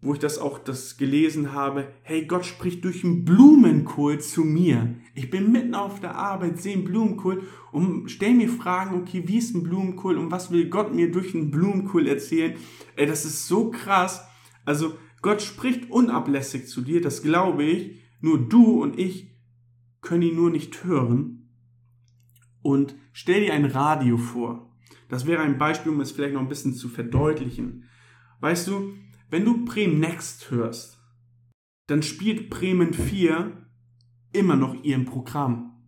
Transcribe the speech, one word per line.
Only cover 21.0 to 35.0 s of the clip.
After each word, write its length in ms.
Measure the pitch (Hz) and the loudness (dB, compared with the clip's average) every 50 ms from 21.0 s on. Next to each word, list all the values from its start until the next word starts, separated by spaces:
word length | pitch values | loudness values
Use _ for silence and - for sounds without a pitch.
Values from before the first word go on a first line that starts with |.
| 127 117 120 127 151 - - - - _ _ _ _ _ _ _ _ _ _ _ _ _ _ _ _ _ _ _ _ _ _ _ | 2 2 2 0 0 -2 -8 -16 -20 _ _ _ _ _ _ _ _ _ _ _ _ _ _ _ _ _ _ _ _ _ _ _
Und 340 | _ 147 139 139 139 139 - - - _ | _ 0 2 2 2 0 -4 -18 -20 _
stell 300 | _ - - - 180 202 | _ -14 -2 0 0 2
dir 120 | 208 196 156 | 2 0 0
ein 120 | 151 143 | 0 0
Radio 520 | 139 127 131 139 151 156 143 135 123 117 117 | 0 0 0 0 0 0 2 2 2 2 2
vor. 580 | 120 - - 120 117 117 117 - - - _ _ _ _ - - _ _ | -2 -4 -6 -8 -6 -6 -8 -12 -14 -20 _ _ _ _ -20 -20 _ _
Das 180 | - 127 127 151 | -10 -6 -2 -2
wäre 160 | 170 160 156 | -2 0 0
ein 140 | 147 139 131 | 0 0 0
Beispiel, 340 | 151 151 160 160 - 160 | 0 -2 -2 -2 -4 -2
um 100 | 156 143 | -2 -2
es 100 | 135 127 | -4 -4
vielleicht 220 | - - 143 139 139 | -6 -6 -6 -4 -4
noch 80 | 139 | -4
ein 80 | 131 131 | -4 -6
bisschen 240 | 143 139 - 139 127 | -6 -6 -6 -6 -6
zu 160 | - - 120 | -6 -10 -14
verdeutlichen. 920 | - - 117 120 120 131 147 156 156 147 135 123 120 123 120 - - - - _ _ _ _ _ _ _ _ _ _ _ | -10 -10 -10 -2 0 0 2 2 0 -2 -6 -10 -8 -8 -10 -10 -10 -14 -20 _ _ _ _ _ _ _ _ _ _ _
Weißt 280 | - 147 170 175 - - | -2 -2 -2 -2 -2 -4
du, 260 | 196 196 196 196 - - - - - - _ _ | -6 -6 -6 -10 -12 -18 -20 -20 -20 -20 _ _
wenn 160 | - 165 202 | -2 0 2
du 200 | 220 240 233 233 | 2 2 2 0
Bremen 340 | - - 214 208 185 156 151 | -4 -2 0 0 2 2 2
Next 500 | 156 165 170 - - - - - - - | 0 -2 -4 -8 -12 -14 -16 -16 -12 -6
hörst, 500 | 135 120 117 113 - - - - - _ _ _ _ _ _ _ _ _ _ _ _ _ _ _ _ _ _ _ | -4 -4 -4 -4 -6 -12 -16 -20 -20 _ _ _ _ _ _ _ _ _ _ _ _ _ _ _ _ _ _ _
dann 140 | 147 151 | -2 -2
spielt 480 | 151 - - - 185 214 214 220 - - | -2 -2 -8 -4 -2 -2 -2 -2 -4 -10
Bremen 440 | - - - 185 185 180 175 165 - | -8 -4 -2 0 2 2 2 2 0
vier 760 | - - 135 135 196 180 165 160 165 180 220 - - - _ _ _ _ _ _ _ _ _ _ _ _ _ | -2 -2 -2 0 2 2 2 2 2 -2 -6 -8 -14 -20 _ _ _ _ _ _ _ _ _ _ _ _ _
immer 240 | _ 196 196 180 156 | _ 2 2 4 4
noch 280 | 131 135 127 - - - | 4 2 0 -4 -6 -4
ihren 220 | 147 135 131 | -2 0 0